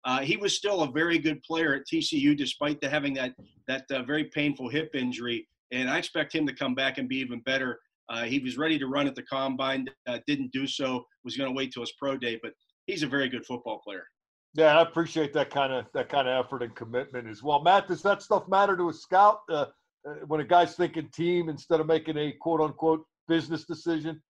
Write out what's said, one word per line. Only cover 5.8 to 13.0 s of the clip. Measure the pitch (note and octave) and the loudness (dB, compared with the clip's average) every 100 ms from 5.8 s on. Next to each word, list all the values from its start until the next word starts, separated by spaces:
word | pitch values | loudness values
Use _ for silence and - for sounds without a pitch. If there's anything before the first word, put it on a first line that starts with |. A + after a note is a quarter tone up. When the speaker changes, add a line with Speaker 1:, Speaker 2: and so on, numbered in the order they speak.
| B2+ | -2
Speaker 1:
I | D#3+ | -2
expect | F3 E3 D3+ | -2 -4 -2
him | D#3+ D3 | 0 -2
to | |
come | C3 C#3 | -2 -4
back | B2+ C3+ C3+ | 0 -2 -2
and | B2+ | -4
be | C3 | -4
even | B2+ A#2+ | -6 -6
better. | B2 C3 B2+ A#2 _ _ - | -2 -2 -2 -6 _ _ -10
Uh, | A2+ | -6
he | A#2 C#3 | -2 -2
was | B2+ A#2+ | -2 -2
ready | D#3+ D3+ | 0 0
to | C3 | 0
run | C#3+ C#3+ | 0 0
at | |
the | C3 | -2
Combine, | B2+ C3+ C3+ B2+ C3+ C3+ B2+ - - | -6 -4 -2 -2 -2 -2 -6 -10 -8
uh, | A#2 - | -6 -2
didn't | C#3+ B2+ | -2 -2
do | C3 C3+ | -4 -4
so, | - C3+ B2+ - _ | -2 -2 -4 -6 _
was | B2 A#2+ | -10 -6
gonna | C3+ | -4
wait | C3 C3+ | -2 -4
till | C3 | -6
his | A#2 | -10
pro | - C#3 C3+ | -6 -4 -2
day, | A#2+ A2+ | -4 -4
but | A2+ - _ _ - | -8 -14 _ _ -8
he's | F#3+ | -4